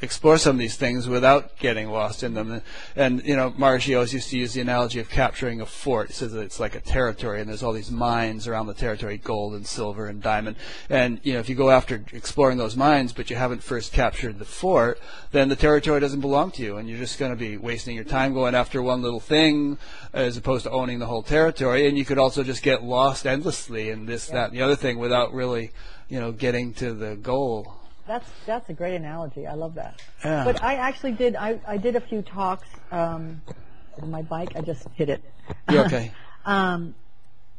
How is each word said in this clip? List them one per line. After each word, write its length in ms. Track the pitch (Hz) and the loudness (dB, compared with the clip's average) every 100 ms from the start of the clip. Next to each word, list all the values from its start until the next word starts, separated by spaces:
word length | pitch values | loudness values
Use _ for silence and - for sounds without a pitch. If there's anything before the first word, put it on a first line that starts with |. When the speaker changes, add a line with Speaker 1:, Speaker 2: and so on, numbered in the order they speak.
Speaker 1:
explore 380 | 120 - 156 160 | -6 2 6 8
some 180 | 156 131 | 8 4
of 20 | |
these 180 | 117 - | 2 0
things 300 | 127 123 120 | 0 0 2
without 520 | 123 127 143 - - | 6 8 8 4 -2
getting 320 | 127 110 107 | 0 0 0
lost 320 | 110 107 113 | 0 -2 -2
in 100 | 123 | -4
them. 180 | 113 110 | -4 -4
And, 120 | 113 - - - - | -6 -8 -10 -6 2
and, 280 | 135 123 147 | 2 2 2
you 100 | 139 | 2
know, 140 | 131 | 2
Maharishi 440 | 120 135 127 131 | 4 6 6 4
always 200 | 127 120 | 2 2
used 160 | 131 - | -2 -4
to 80 | 131 | -2
use 160 | 123 | -2
the 80 | 123 | -2
analogy 380 | 123 123 120 120 | 0 2 2 -2
of 100 | 113 | 0
capturing 500 | - 123 - 127 117 | 2 2 2 -4 -4
a 60 | 110 | -8
fort. 400 | - 143 117 104 | -6 0 0 0
He 40 | |
says 180 | - 120 | -4 -6
that 80 | 110 | -6
it's 180 | 101 - | -6 -4
like 160 | 110 | -4
a 60 | 110 | -4
territory, 600 | - 131 123 107 120 104 | 0 2 2 0 -4 -4
and 80 | 104 | -4
there's 120 | 107 | -4
all 120 | 107 | -2
these 160 | 110 107 | -4 -4
mines 580 | 117 120 117 113 110 110 | -2 0 2 0 -2 -4
around 200 | 113 107 | -2 -2
the 60 | |
territory, 440 | 101 120 107 110 104 | -2 -2 -2 -4 -6
gold 340 | - 110 104 | -4 -2 -2
and 140 | 104 101 | -6 -6
silver 400 | - 107 101 107 | -4 -4 -4 -6
and 160 | 104 | -4
diamond. 340 | 107 107 110 110 - - - | 0 0 0 -6 -8 -10 0
And, 320 | 135 123 113 | 2 2 0
you 100 | 147 | -2
know, 60 | 127 | -2
if 100 | 113 | -2
you 40 | |
go 140 | 127 135 | 4 8
after 340 | 131 - 120 104 | 8 6 -4 -6
exploring 420 | 117 - - 135 127 | -8 -4 4 4 4
those 180 | 110 | -2
mines, 380 | 120 143 143 123 | 2 4 4 2
but 160 | 120 113 | -4 -6
you 80 | 120 | -2
haven't 260 | 127 120 | -2 -2
first 300 | - 123 110 | -4 -4 2
captured 460 | - 120 - 120 101 | 4 4 0 -6 -6
the 80 | 104 | -8
fort, 520 | - 180 170 117 - - - - | -4 2 4 4 0 -6 -10 -2
then 200 | 143 135 | 2 4
the 60 | 135 | 4
territory 440 | 151 151 147 147 | 6 6 4 2
doesn't 220 | 143 139 | 2 0
belong 300 | 139 139 180 | 2 2 2
to 100 | 180 | -2
you, 160 | 113 101 | -6 -6
and 100 | 113 | -6
you're 100 | 117 | -6
just 200 | 123 - | -6 -4
gonna 180 | 135 120 | -4 -2
be 220 | 113 104 | -6 -6
wasting 360 | 120 117 127 117 | -6 -6 -6 -8
your 80 | |
time 280 | 104 131 135 | -2 0 2
going 220 | 131 127 | 2 2
after 260 | 123 120 139 | 2 2 0
one 200 | 127 127 | 0 0
little 180 | 123 120 | 0 -4
thing 560 | - 151 160 147 147 143 - - - | 2 6 6 6 2 -2 -8 -10 -6
as 240 | - 127 120 | -2 0 0
opposed 260 | 110 127 | -2 -2
to 60 | 117 | 0
owning 300 | 127 127 120 | -2 -2 -4
the 60 | 117 | -4
whole 160 | 117 | -4
territory. 640 | 110 151 160 160 131 127 143 | 2 4 4 4 2 4 4
And 120 | 143 | 4
you 80 | 135 | 2
could 120 | 139 | 4
also 240 | 131 131 | 4 4
just 200 | 131 123 | -2 0
get 200 | 139 127 | 2 2
lost 440 | 120 123 139 135 139 | 2 4 4 4 0
endlessly 640 | 135 160 - - 113 107 | 0 0 -4 -6 -6 -4
in 160 | 110 110 | -6 -6
this, 220 | 117 - | -6 -4
Speaker 2:
Yeah. 80 | 123 | -2
Speaker 1:
that, 120 | 113 | -2
and 60 | 120 | 0
the 40 | |
other 140 | 131 139 | 2 2
thing 220 | 139 117 | 0 0
without 360 | 120 123 123 | 2 2 2
really, 360 | 131 127 120 113 - - - - | 0 -2 -2 -4 -10 -10 -10 -8
you 120 | 131 | -6
know, 100 | 120 | -4
getting 420 | 113 123 120 123 | -2 0 0 -2
to 180 | 110 127 | -4 -6
the 240 | 110 107 104 | -4 -6 -6
goal. 560 | 101 131 135 113 98 - - - - | -2 0 0 -2 -6 -10 -12 -10 -6
Speaker 2:
That's, 220 | 233 - - - | -6 -6 -10 -6
that's 220 | 233 233 | -6 -6
a 60 | |
great 200 | 160 175 | -6 -4
analogy. 520 | 180 151 160 160 135 151 | -4 -6 -8 -8 -8 -8
I 80 | |
love 200 | 151 160 160 | -6 -8 -8
that. 240 | - - - - | -10 -10 -12 -8
Speaker 1:
Yeah. 220 | 151 156 | -2 0
Speaker 2:
But 180 | 180 240 | 2 2
I 120 | 233 | 2
actually 380 | 269 254 262 269 | 0 -2 -2 -4
did, 220 | 220 247 | 0 0
I, 240 | 208 208 226 - | 0 -2 -4 -4
I 120 | 202 | -2
did 180 | 233 240 | 0 0
a 40 | |
few 200 | 240 220 | -2 -6
talks, 480 | 185 190 190 190 - - - | -6 -2 -2 -2 -6 -10 -6
um, 480 | 180 165 165 160 160 - - - - - - | -2 -2 -2 -6 -8 -10 -10 -10 -10 -10 -8
on 100 | 156 | -8
my 100 | 160 | -6
bike. 300 | 160 165 180 | -6 -6 -6
I 60 | - | -6
just 260 | 160 165 - | -6 -6 -6
hit 140 | - 147 | -4 -2
it. 140 | - - - - - - | -2 -4 -10 -10 -6 4
Speaker 1:
You're 160 | 151 - | 4 6
okay. 260 | 123 117 - - | 2 -2 -6 -10
Speaker 2:
<laughs> 160 | - 202 | -8 0
Um, 480 | 196 185 175 170 - - - - - - | 2 2 0 -4 -8 -10 -10 -10 -10 -10